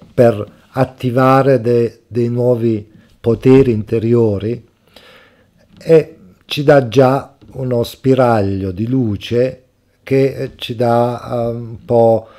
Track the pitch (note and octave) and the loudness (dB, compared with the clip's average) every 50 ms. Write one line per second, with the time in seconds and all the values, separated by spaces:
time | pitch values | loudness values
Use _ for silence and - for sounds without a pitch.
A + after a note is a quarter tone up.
0 | - - _ - A#2+ A#2 A2 G#2 G#2 - - _ _ _ _ C3 C3 B2+ - - | -20 -12 _ 2 2 2 2 0 -6 -12 -14 _ _ _ _ -4 -4 -4 -4 -8
1 | - B2+ A#2 C3 C3 C3 C3 C3+ C3+ C#3 C3+ B2 A2 A#2+ A#2+ A#2 A#2 A2+ - _ | -6 -4 -2 2 2 4 4 2 2 2 0 0 0 0 0 0 0 -2 -6 _
2 | _ _ G#2 A#2+ A#2 A#2+ A#2+ A#2+ A#2+ B2 B2 A#2 A2+ A#2 A2+ G#2+ G#2 - _ - | _ _ -6 -4 -4 -2 -2 -2 0 0 0 0 0 -2 -2 -2 -6 -12 _ -20
3 | _ _ _ _ - A#2 A2+ A2 - C3 C3 C3+ C3+ B2+ A2+ G#2+ G#2 - A2+ A#2 | _ _ _ _ -2 -2 -2 0 4 6 6 6 6 4 0 -2 -4 -4 -4 -4
4 | G#2 A2+ A#2+ A#2+ A#2 A2 G2+ F#2+ F#2+ A2 A#2+ B2 - _ _ _ _ _ _ - | -2 0 0 2 2 0 -2 -4 -4 -6 -8 -8 -12 _ _ _ _ _ _ -20
5 | _ - - _ _ _ _ _ _ _ _ _ _ _ _ - - - E3 D#3+ | _ -20 -20 _ _ _ _ _ _ _ _ _ _ _ _ -18 -2 2 4 4
6 | - - - - - F2+ _ _ _ - - D3 D3 C#3+ D3+ C#3+ B2+ A#2 G2+ C3 | 4 2 -8 -20 -20 -20 _ _ _ -12 -8 -4 2 4 4 4 2 2 2 2
7 | C3 B2+ C3 C#3 - - _ _ - - - C3+ C3+ B2+ B2 A#2+ A#2 A2 - - | 2 4 2 -2 -6 -10 _ _ -20 -20 -14 -12 -8 -4 -4 -4 -4 -4 -8 -6
8 | - C3 C3 C3 B2+ A#2+ A#2 A2 G2+ G2 G2 F#2+ F#2+ F#2+ F2+ F2 A2 A#2 B2+ C3+ | 0 0 2 2 2 2 2 0 0 -2 -4 -4 -6 -8 -6 -6 -6 -4 -2 -2
9 | B2 A2 G2+ F#2+ - - A2+ A#2+ B2+ C3 B2+ - _ _ _ _ _ _ _ _ | -2 -2 -4 -6 -8 -4 -2 -2 -2 -2 -4 -10 _ _ _ _ _ _ _ _
10 | _ - C3+ C3+ C3+ C3+ - - C3+ B2+ - - - - B2 A2 A#2+ A#2 A#2 A#2 | _ -2 0 0 0 0 -2 -6 -10 -12 -12 -14 -12 -12 -6 -4 -2 0 2 2
11 | A#2+ B2 A#2+ A#2 - A#2+ A#2+ A#2+ A#2 A#2 A#2 A#2+ A#2+ A2+ A#2 A2 - - B2 A#2 | 0 0 -2 -6 -10 -8 -6 -6 -6 -6 -6 -8 -12 -14 -16 -18 -8 -2 2 4
12 | A#2 A2+ A2+ G#2+ - - - | 4 4 4 2 -2 -8 -18